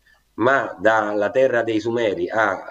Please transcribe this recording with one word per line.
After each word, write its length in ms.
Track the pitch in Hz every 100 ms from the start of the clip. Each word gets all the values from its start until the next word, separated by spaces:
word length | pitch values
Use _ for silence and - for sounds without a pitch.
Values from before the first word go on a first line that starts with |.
| _ _ _ -
ma 380 | 120 135 107 -
dalla 500 | 101 110 104 104 104
terra 320 | 131 131 120
dei 180 | 113 110
Sumeri 480 | 117 120 110 90 87
a, 360 | 107 104 90 -